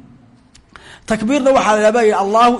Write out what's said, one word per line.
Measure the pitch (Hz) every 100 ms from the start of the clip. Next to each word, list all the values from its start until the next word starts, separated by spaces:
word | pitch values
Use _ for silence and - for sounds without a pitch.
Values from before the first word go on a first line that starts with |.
| - - _ _ _ - _ - - - -
Takbiirna | 220 214 285 269
waxaa | 262 190 214
la |
yidhahdaa, | 214 240 220 190
Allahu | 196 220 240